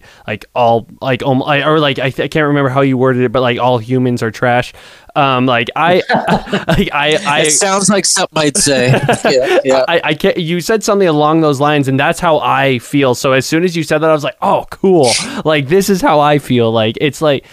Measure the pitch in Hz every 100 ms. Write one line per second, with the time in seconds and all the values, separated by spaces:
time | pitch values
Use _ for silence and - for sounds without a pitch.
0 | - - - 107 - 123 117 117 107 -
1 | 131 131 107 131 143 143 143 156 143 135
2 | 131 143 143 160 151 147 139 135 139 131
3 | 131 123 127 113 123 120 123 123 110 127
4 | 127 123 113 - 123 120 - - - -
5 | - 156 139 127 127 120 117 - 165 180
6 | - 220 - 196 - 196 - 170 202 147
7 | 147 156 147 151 160 - 196 196 196 196
8 | - - - 156 151 131 147 131 123 139
9 | 143 - 226 135 131 - 135 131 131 170
10 | 151 156 190 175 160 175 160 220 220 202
11 | 180 151 151 160 151 135 147 151 135 135
12 | 151 170 175 151 123 131 139 127 - 143
13 | 135 123 135 131 - 160 185 165 147 156
14 | 160 156 135 - 190 165 - - 196 180
15 | 127 - 196 214 156 151 135 190 190 190
16 | 277 151 147 147 - 123 113 113 110 117
17 | 147 - 156 135 -